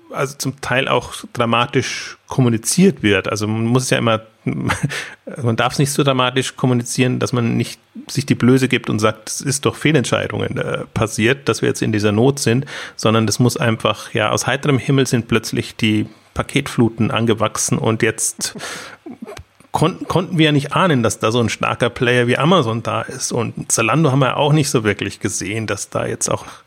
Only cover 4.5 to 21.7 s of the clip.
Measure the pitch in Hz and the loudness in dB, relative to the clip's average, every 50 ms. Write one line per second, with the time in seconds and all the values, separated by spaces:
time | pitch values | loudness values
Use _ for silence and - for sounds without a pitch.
4.5 | 131 147 131 123 - - - 139 - - - - - - _ - - 170 120 120 | -4 -4 -4 -4 -4 -4 -4 -4 -4 -8 -10 -12 -16 -18 _ -14 -10 -4 -2 0
5.5 | 113 117 120 123 - - 143 139 - - 147 139 131 127 127 123 127 135 127 - | 2 2 0 0 2 0 0 0 0 0 2 2 2 2 2 0 0 0 -2 -2
6.5 | - - - 127 127 120 117 - - - 127 127 127 120 117 104 - 120 117 117 | -4 -2 0 2 2 2 0 -2 0 0 0 2 2 0 -2 -2 0 0 0 0
7.5 | 120 120 120 - - - _ _ _ - - - - 135 139 - 117 110 113 120 | 0 0 -2 -4 -6 -12 _ _ _ -18 -14 -6 -6 -4 -2 0 0 4 4 6
8.5 | 131 131 127 127 127 117 - - 120 107 107 107 107 - - - - - - 139 | 6 6 4 2 0 0 0 -2 -2 0 2 0 0 -2 -6 -12 -10 -8 -4 -4
9.5 | 135 - - 113 107 - - 147 160 143 113 - - 104 98 98 - 107 104 98 | -4 -2 -2 -2 -2 0 0 2 2 2 2 0 -2 -2 -2 -4 -4 -4 -4 -4
10.5 | - - - - - - - - - - 113 104 - - 110 113 135 139 - - | -4 -6 -4 -4 -4 -6 -8 -6 -4 -2 -2 -2 0 0 2 2 2 0 0 -2
11.5 | 110 - - 120 - - 123 120 110 107 104 107 101 107 120 139 139 139 - - | -2 0 0 -2 0 0 -2 -2 0 2 2 2 4 4 4 4 2 2 0 2
12.5 | 117 131 139 - - - - - - - - 110 107 113 113 107 - - 127 120 | 2 2 0 -4 -8 -12 -12 -12 -8 -2 0 2 4 4 2 2 2 2 2 2
13.5 | - - 131 117 113 110 - 110 104 - - - - 113 107 110 120 - - - | 2 2 0 0 0 0 0 -2 -2 -2 -6 -6 -2 0 0 0 0 0 0 0
14.5 | 123 139 - 151 139 123 - - 139 135 131 - - 120 110 - 113 113 - - | -2 0 0 0 0 0 2 2 2 2 2 2 0 -2 0 0 0 0 0 -2
15.5 | - - 107 - - - 120 110 107 104 98 - - - _ _ _ - 120 - | -4 -4 -4 -6 -4 -2 0 2 2 0 0 -4 -8 -16 _ _ _ -6 -6 -2
16.5 | - 143 143 - - - 120 110 - - 113 104 110 110 113 113 107 - 104 107 | -2 -2 -2 -2 0 2 2 2 2 0 0 0 0 0 2 2 2 2 0 -2
17.5 | - - - - 123 - - 113 113 113 - 113 107 - - - - - - - | -2 -2 -2 -2 -2 0 0 0 0 2 0 0 0 -2 -4 -6 -4 -6 -8 -8
18.5 | - - - - - - - - - - _ 320 - - - - - - - _ | -8 -10 -12 -12 -12 -12 -14 -16 -18 -18 _ -18 -16 -16 -16 -16 -16 -16 -18 _
19.5 | _ - - _ - - 151 170 180 - - - - 160 180 165 185 151 160 151 | _ -20 -12 _ -2 0 0 0 0 -2 -6 -2 -2 -2 -2 0 2 4 4 4
20.5 | 147 139 143 143 - 143 180 185 151 127 110 107 - - - 110 113 123 113 101 | 4 4 2 2 2 2 2 4 4 2 2 0 0 0 0 0 2 2 2 0
21.5 | - - - 113 | 0 -2 -2 -2